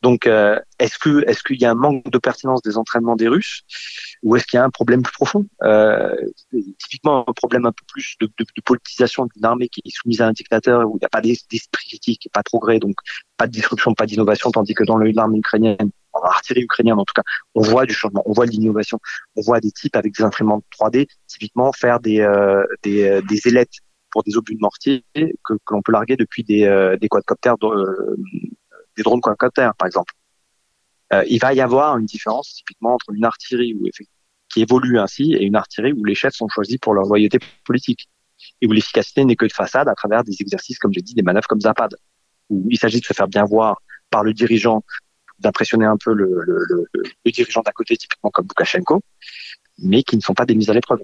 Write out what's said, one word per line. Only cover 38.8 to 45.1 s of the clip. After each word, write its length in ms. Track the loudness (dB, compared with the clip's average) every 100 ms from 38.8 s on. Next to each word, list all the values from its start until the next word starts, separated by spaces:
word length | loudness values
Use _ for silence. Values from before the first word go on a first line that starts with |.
| 2 -2 0 2
n'est 140 | 2 4
que 80 | 0
de 80 |
façade 340 | 0 -2 0 0
à 80 | 0
travers 300 | 0 0 0
des 160 | -6
exercices, 360 | -6 -8 -8 -4
comme 140 | -2
j'ai 100 | -2
dit, 120 | -4
des 80 | -2
manœuvres 260 | 2 0 0
comme 140 | 0
Zapad, 340 | 0 0 -4 -6 _ _ _ _ _
où 180 | -4 0
il 80 | 0
s'agit 220 | 0 0
de 60 | -4
se 80 |
faire 160 | -2 0
bien 160 | 2 2
voir 360 | 4 2 0 _ -20 _
par 160 | 0 0
le 80 |
dirigeant, 500 | 0 2 2 2 0 -2 -18 _